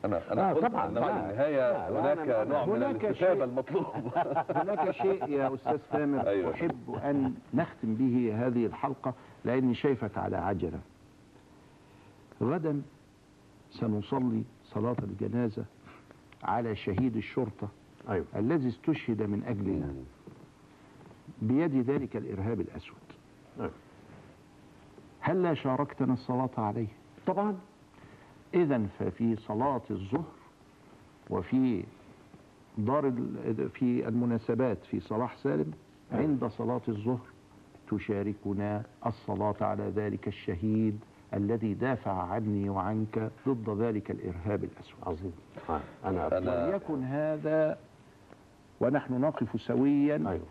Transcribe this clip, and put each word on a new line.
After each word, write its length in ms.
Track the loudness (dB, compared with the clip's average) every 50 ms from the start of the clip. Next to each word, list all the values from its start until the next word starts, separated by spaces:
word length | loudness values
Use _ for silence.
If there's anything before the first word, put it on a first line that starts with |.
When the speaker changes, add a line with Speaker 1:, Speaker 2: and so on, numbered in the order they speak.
| 0
Speaker 1:
أنا، 280 | 0 -2 -2 -2 -2
أنا 180 | 0 2 2 4
Speaker 2:
آه، 20 | 4
Speaker 1:
قلت 100 | 4 2
Speaker 2:
طبعًا، 200 | 2 2 0 -2 0
Speaker 1:
أنه 60 | 0 0
في 60 | 0
Speaker 2:
طبعًا. 240 | 0 0 -2 -2 -4
Speaker 1:
النهاية 260 | 0 0 2 2 4 2 4 4
Speaker 2:
لا، 180 | 2 0 0 -2
لا، 100 | 0 0
Speaker 1:
هناك 180 | 2 2 2 2
Speaker 2:
أنا، 240 | 2 2 2 2
أنا 80 | 2 2
Speaker 1:
نوع 160 | 2 2 2
من 60 | 2
Speaker 3:
هناك 320 | 2 2 2 2 0 0 0
Speaker 1:
الكتابة 300 | 0 0 4 4 4 4
Speaker 3:
شيء، 100 | 4 2
Speaker 1:
المطلوب. 420 | 0 0 -2 -2 0 0 0 0
<laughs> 760 | 0 -4 -6 -6 -2 0 0 0 0 0 -2 0 0 0 0
Speaker 3:
هناك 280 | 0 0 0 0 0 0
شيء 380 | 0 0 2 2 2 2 0 0
يا 260 | 0 2 2 2 0
أستاذ 220 | -2 -2 -2 -2
ثامر 520 | -2 -2 -2 0 0 2 2 2 2 2 2
Speaker 1:
أيوة. 260 | 2 2 2 0 0
Speaker 3:
أحب 400 | 0 -2 -2 -2 -4 -6 -6 -6 -2 0
أن 300 | 2 2 4 2 2 0 -4 -8 0 2
نختم 400 | 2 2 2 -2 -4 -2 0 2
به 380 | 4 4 4 4 4 4 4 2 2 2
هذه 200 | 2 4 4 2
الحلقة، 480 | 2 0 -2 -2 -4 -4 -2 -4 -6 -6 -6 -12 -20 -20 -6 -2
لأني 300 | 0 2 4 4 4 2
شايفك 440 | 4 4 2 2 2 0 -4 -2 -2
على 180 | -2 -2 -2
عجلة. 420 | 0 0 0 0 0 -2 -2 -4 -6 -10 -12 -20 -20 -20 -20 -20 -20 -20 -20 -20 -20 -20 -20 -20 -20 -20 -20 -20 -20 -20 -20 -20 -20 -20 -20 -20 -20 -20 -20 -6 -2
غداً 400 | 0 0 0 2 0 0 0 0 -4 -6 -16 -20 -20 -20 -20 -20 -20 -20 -20 -20 -20 -20 -20 -20 -20 -20
سنصلي 720 | -6 -4 -2 0 0 0 -2 -2 -2 0 0 2 0 0 -2 -4 -10 -20 -20
صلاة 320 | -8 -4 -2 0 0 0 -2
الجنازة 600 | -4 -6 -6 -4 -4 -2 0 0 0 0 -2 -4 -8 -10 -12 -20 -20 -20 -20 -20 -20 -20 -20 -20 -20 -20 -20 -8 -4
على 320 | -2 -2 0 0 -2 -4
شهيد 400 | -4 -2 -2 0 2 2 2 0
الشرطة 520 | -2 -4 -2 -2 -2 -2 -2 -4 -8 -10 -10 -10 -14 -20 -20 -20 -16 -6 -2
Speaker 2:
أيوة. 180 | -2 -2 -2 -2 -4
Speaker 3:
الذي 320 | -2 0 2 2 2 2 0
استشهد 540 | -2 -2 0 0 0 0 0 -2 0 0
من 200 | 0 0 0 -2 -2
أجلنا 400 | -2 -4 -2 0 0 0 0 -2
Speaker 1:
مم. 180 | -4 -6 -8 -12 -14 -18 -20 -20 -20 -20 -20 -20 -20 -20 -20 -20 -20 -20 -20 -20 -20 -20 -20 -20 -20 -20 -20 -20 -20 -10 -4
Speaker 3:
بيد 480 | 0 2 4 4 4 4 2 2 2 2
ذلك 260 | 0 0 0 -2 -6
الإرهاب 440 | -6 -6 -4 -4 -2 -2 -2 0 0
الأسود. 360 | -2 -4 -6 -12 -14 -14 -20 -20 -20 -20 -20 -20 -20 -20 -20 -20 -20 -20 -10 -8
Speaker 2:
أيوة. 100 | -8 -8 -8 -10 -20 -20 -20 -20 -20 -20 -20 -20 -20 -20 -20 -20 -20 -20 -20 -20 -20 -20 -20 -20 -20 -20 -20 -20 -20 -20 -18 -4
Speaker 3:
هل 220 | 0 2 4 4
لا 120 | 4 4 2
شاركتنا 580 | 2 2 0 2 2 2 0 0 0 2 2
الصلاة 380 | 2 2 2 0 0 2 2 0 0 0
عليه؟ 280 | 0 0 0 0 -2 -4 -6 -12 -20 -20 -20 -4 0
Speaker 2:
طبعًا. 300 | 0 2 2 2 0 0 -4 -8 -16 -20 -20 -20 -20 -20 -20 -20 -20 -20 -20 -20 -20 -20 -20 -16 0 4
Speaker 3:
إذن 340 | 4 6 6 4 2 2 0 -2 -2
ففي 380 | -2 -2 0 2 2 2 2
صلاة 440 | 0 -2 -4 -2 0 2 2 0 0 -2 -4
الظهر 340 | -6 -6 -4 -2 -2 -2 -2 -2 -10 -20 -20 -20 -20 -20 -20 -20 -20 -20 -20 -20 -20 -20 -20 -20 -20 -20 -10 -4
وفي 540 | -2 -2 -2 2 2 2 4 4 2 0 -2 -6 -12 -20 -20 -20 -20 -20 -20 -20 -20 -20 -20 -20 -20 -20 -20 -12 -4 -2
دار 280 | 0 2 2 4 4
ال-، 640 | 2 2 2 -2 -4 -4 -4 -2 -2 -2 0 -2 -4
في 380 | -2 0 2 2 4 2 2 2
المناسبات 680 | 2 2 2 2 2 0 0 0 0 2 2 2 0 -2 -4
في 160 | -6 -6 -6
صلاح 360 | -4 -2 -2 -2 -2 -2 -4
سالم، 340 | -4 -2 0 0 0 0 -2 -4 -12 -18 -20 -20 -20 -12 -6
Speaker 2:
أيوة. 100 | -2 0
Speaker 3:
عند 220 | 2 2 2 0 0
صلاة 340 | -4 -4 -2 -2 -2 -2 -2 -2 -4
الظهر 380 | -4 -2 0 0 -2 -2 -4 -10 -20 -20 -20 -20 -20 -20 -20 -20 -20 -20 -6 -4
تشاركنا 920 | -4 -2 0 -2 -2 0 0 -2 -4 -4 -4 -4 -2 -2 -2 -2 -2 -4 -6 -8 -14 -6 -4
الصلاة 480 | -4 -4 -4 -6 -6 -2 0 0 0 0 0
على 220 | -2 -2 0 -2 -2 -2 -2
ذلك 320 | -2 -2 -2 -2 -4 -4 -6
الشهيد 720 | -8 -6 -6 -6 -4 -2 0 2 2 4 2 2 0 -2 -8 -16 -20 -20 -12 -6 -2
الذي 400 | 0 2 2 2 2 0 0 0
دافع 380 | 0 0 0 0 -2 -2 -2
عني 580 | -2 -2 -2 -2 -2 -2 0 0 0 0 0 0
وعنك 600 | 0 0 0 0 0 0 -2 -2 -2 -4 -4 -4 -6 -4 -2 -2
ضد 340 | -2 0 -2 -4 -2 0
ذلك 280 | 0 0 0 -2 -2 -4
الإرهاب 540 | -8 -6 -4 -6 -6 -4 -2 -2 0 0 -2
الأسود. 340 | -4 -8 -12 -20 -20 -18 -10 -6
Speaker 2:
عظيم. 260 | -6 -6 -4 -6 -8 -10 -10 -18 -18 -16 -14 -6 -4
آه، 100 | -4 -4 -4 -8 -14 -8 -4
أنا 340 | -2 -2 0 0 2 0 0
Speaker 1:
أنا 280 | 2 0 0 0 0
Speaker 3:
وليكن 360 | 0 0 -2 -2 -2 -4 -2 -2
هذا 720 | -2 -2 -2 0 0 -2 -2 0 0 2 4 4 2 0 -4 -10 -20 -20 -20 -20 -20 -20 -20 -20 -20 -20 -20 -20 -20 -20 -20 -20 -20 -4 0
ونحن 400 | 2 2 2 2 0 0 -2 0
نقف 400 | 0 0 0 -2 -6 -4 -4 -6
سويًا، 540 | -4 0 2 2 4 4 4 4 4 2 2
Speaker 2:
أيوة. 240 | 0 0 -2 -2 -4 -6 -8